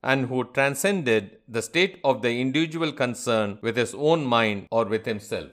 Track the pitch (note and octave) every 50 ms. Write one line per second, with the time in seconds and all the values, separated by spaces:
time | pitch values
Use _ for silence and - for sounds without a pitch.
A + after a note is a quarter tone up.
0 | - B2+ C3 C#3 C3 A#2 B2+ B2+ B2 B2 - C3+ C3+ C#3 C#3 C#3 - G3 G3+ F#3+
1 | D3+ B2 A2+ A2 G2 G2 - - _ - A2 A#2 G#2+ - - E3 F3+ F#3+ F#3+ -
2 | - C#3 C3 A2+ G#2+ A#2+ A#2 A#2+ B2+ C3 C3 D3+ E3 D#3+ D#3 E3 E3 D#3 - -
3 | C3+ B2 A#2+ - - B2 A#2 A2 G#2+ G2+ G2 - - A2+ A2 B2 A#2+ A2 - G2+
4 | C#3+ D3+ E3 E3 D3 B2+ A#2+ A#2 A2+ G#2+ G#2 G2 F#2 - - A2+ A2+ G2 A2 A2
5 | G#2+ B2 A2 G#2 - - A#2+ F#2 D#2 C#2